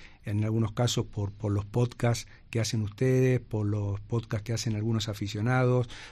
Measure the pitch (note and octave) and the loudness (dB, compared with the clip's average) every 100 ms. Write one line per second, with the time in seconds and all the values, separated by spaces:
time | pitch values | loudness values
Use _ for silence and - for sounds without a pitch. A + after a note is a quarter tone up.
0 | - - - G#2 A2 A2+ G#2+ G#2 A#2+ - | -20 -12 -4 0 2 2 0 0 0 0
1 | G#2+ - G2+ - G#2+ G2+ G2+ A#2+ A#2+ - | -2 -4 -4 -2 -2 -2 0 0 0 2
2 | A#2+ A#2 - - - A2+ G#2+ A2 G#2 - | 0 0 -4 -16 -6 -2 0 0 -2 0
3 | C3 B2+ B2+ B2+ - G#2+ G#2 G#2 G2+ G2+ | 2 4 4 2 0 -2 0 0 -2 -4
4 | - A#2 - G#2+ G2+ A2+ A#2 G#2+ A2 A2+ | -2 -4 -2 -4 -2 -2 -2 0 0 0
5 | A2 G2+ G2+ G#2 A#2 B2+ B2+ B2 B2 - | -2 -4 -4 -2 2 4 4 2 0 -6
6 | - | -16